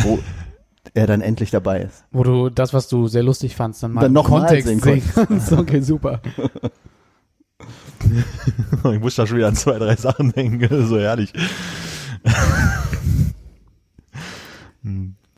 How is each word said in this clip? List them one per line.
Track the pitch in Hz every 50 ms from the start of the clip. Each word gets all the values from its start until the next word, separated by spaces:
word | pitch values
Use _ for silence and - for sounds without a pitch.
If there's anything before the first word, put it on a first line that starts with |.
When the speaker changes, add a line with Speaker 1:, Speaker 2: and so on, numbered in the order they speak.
Speaker 1:
wo | 110 - - - - - - - - - -
<laughs> | - _ _ _ _ - - -
er | 107 107
dann | 101 104 104
endlich | 92 107 113 - 110 -
dabei | - 101 92 98 95 92
ist. | 95 101 - - _ _
Speaker 2:
Wo | - 127 123
du | 127 123 123 127 127
das, | 120 131 131 123 -
was | 131 - -
du | 127 120 117
sehr | 113 110 120
lustig | 120 131 131 - 139 127 -
fandst, | - 120 110 107 -
dann | - 113
mal | 113 117
Speaker 1:
Dann | 127 127
Speaker 2:
im | 135
Speaker 1:
noch | 151 143 -
mal | 147 156
Speaker 2:
Kontext | 156 170 160 139 123
Speaker 1:
sehen | 120 110 110
Speaker 2:
sehen | 123 143 143 135 123 - -
Speaker 1:
konntest. | 233 220 -
Speaker 2:
kannst. | 214 190 117 -
<laughs> | 165 151
Okay, | 175 - 143 139
super. | 135 131 156 143 - - 127 117 -
Speaker 3:
<laughs> | - - - 123 135 - - - 120 - _ - - _ _ _ _ _ _ _ _ _ _ _ _ _ - - 113 113 - - - - - - - 117 117 120 - - - - 120 - - 107 - - - - 131
Ich | 107 107
muss | 110 123 -
da | - 113 104
schon | 117
wieder | 120 110
an | 104 113
zwei, | 107 - - 120 107
drei | 110 107 117
Sachen | - 113 127 - - 147 123
denken. | - 135 131 117 117 120 120 107
<laughs> | 143 143 117 113
So | 113 107
herrlich. | 101 104 117 117 104 - - -
<laughs> | 175 185 - - - - 170 170 165 165 156 - 143 139 120 - - 117 - - - 82 - - - - - - - - - - - - - - - - - - - - - _ _ _ _ _ _ _ _ _ _ _ - - 170 - - - - - - - - - _ _
Hm. | - 104 98 95 95 95 95 _ _ _ _